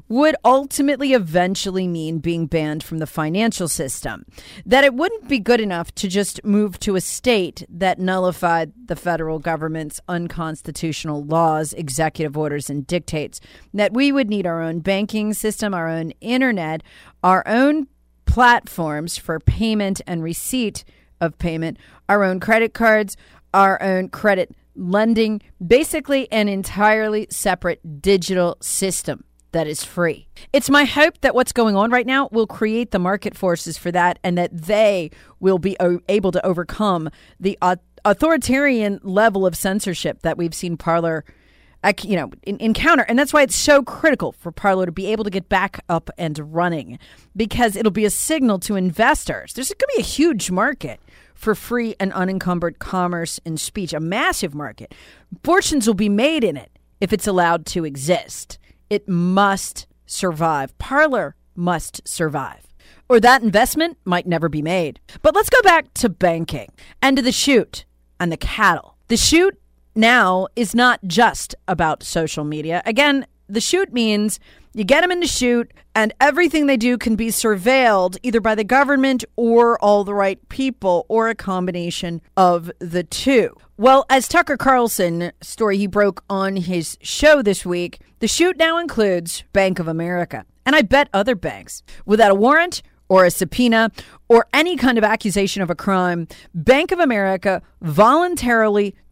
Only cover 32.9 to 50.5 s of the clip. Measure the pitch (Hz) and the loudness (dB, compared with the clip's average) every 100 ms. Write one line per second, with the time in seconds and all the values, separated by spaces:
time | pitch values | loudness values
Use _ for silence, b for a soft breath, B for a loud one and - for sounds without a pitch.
32.9 | 190 180 202 208 - 190 170 170 151 175 | -2 0 -2 -6 -4 -2 -2 -6 -8 -4
33.9 | 175 175 - 185 175 175 175 160 214 214 | 0 0 0 -2 -2 -2 -6 -2 4 4
34.9 | 190 156 b b b 190 185 190 - 175 | 2 -6 b b b 0 2 0 0 0
35.9 | 175 - 208 185 175 190 175 165 - 208 | 0 0 0 0 -2 -2 -4 -6 -2 0
36.9 | 175 156 b b b 190 - 180 185 _ | 0 -4 b b b -6 0 0 -2 _
37.9 | _ 208 196 311 320 - 269 285 240 208 | _ 0 2 2 2 0 0 2 0 -2
38.9 | 202 196 190 220 196 185 165 196 202 196 | -4 -2 2 2 2 0 0 -4 -4 -4
39.9 | 170 160 - 165 160 170 - 180 165 170 | -6 -6 -4 -6 -4 -6 -6 -8 -6 -2
40.9 | 170 165 160 b b b b b b 196 | 0 0 -4 b b b b b b -2
41.9 | - 196 180 131 - - 202 226 220 302 | -2 -2 -4 -4 -12 -12 -4 -2 0 2
42.9 | 302 202 240 285 302 269 - - 285 240 | 2 2 0 2 2 2 0 4 4 4
43.9 | - 320 262 151 - 170 - 202 190 180 | -2 0 0 -4 -8 -16 -4 0 0 -2
44.9 | 165 196 214 208 190 - 190 196 - - | -4 -4 -4 -4 -6 0 0 0 -6 -4
45.9 | 170 - - 165 151 151 160 175 160 90 | -4 -4 -8 -6 -6 -6 -2 -2 -2 -8
46.9 | 120 b b b 190 220 - 233 202 220 | -18 b b b -6 -4 2 0 2 -2
47.9 | 185 208 - - 311 247 190 - 196 185 | 2 0 -2 -2 0 2 0 -2 -2 -2
48.9 | 165 240 302 - 104 - - 262 - 554 | 0 0 0 -4 -10 -12 -10 -8 -4 -2
49.9 | 453 - - 330 220 - | 0 -2 0 0 0 -2